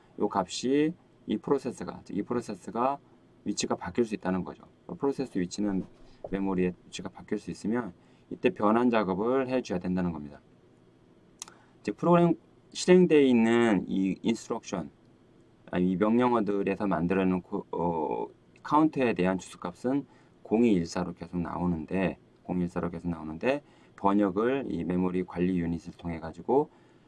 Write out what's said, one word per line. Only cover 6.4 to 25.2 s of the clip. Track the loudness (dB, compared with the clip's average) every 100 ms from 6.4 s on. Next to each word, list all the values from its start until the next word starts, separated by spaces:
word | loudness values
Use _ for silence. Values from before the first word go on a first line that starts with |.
| -2 0 -2 -4 -12
위치가 | -14 -14
바뀔 | -16 -8 -6
수 | -6
있으면 | -8 -4 -4 -4 -12 _ _ -16
이때 | -2 -2
변환 | 2 4 4 4
작업을 | 2 0 0 0 0 0
해줘야 | -4 -2 -4
된다는 | -2 -2 -2
겁니다. | -4 -10 -18 _ _ _ _ _ _ _ _ _ _ -20 -20 _ _
즉 | -10 -2
프로그램 | 4 6 6 2 _ _ _
실행되어 | -2 6 8 8 6
있는 | 8 6 6 4 4 2 0
이 | 0 0 0
인스트럭션, | -2 -2 -4 -8 -6 -8 -8 -14 _ _ _ _ _ _ -6
아, | 0
이 | 2 2
명령어들에서 | 2 4 4 2 0 0 0 -2 -2
만들어놓은 | 0 2 2 2 2
코-, | -2 -8 -6
어, | -4 -2 -2 -2 -4 -8 -12 _ -16
카운트에 | 0 2 2 2 0
대한 | 2 0 0
주소값은 | -6 -12 -12 -6 -2 -2 -4 -14 _ _
공이일사로 | 0 4 6 4 2 -4 -6
계속 | -8 -8 -6
나오는데, | -4 -2 -2 -2 -4 -2 -2 -4 _ _
공이일사로 | -6 -4 -4 -4 -6
계속 | -6 -6
나오는데, | -6 -8 -4 -2 -2 -6 _ _ -2
번역을 | 2 2 2 0 0 -2 -4
이 | -6
메모리 | -2 0 0 -2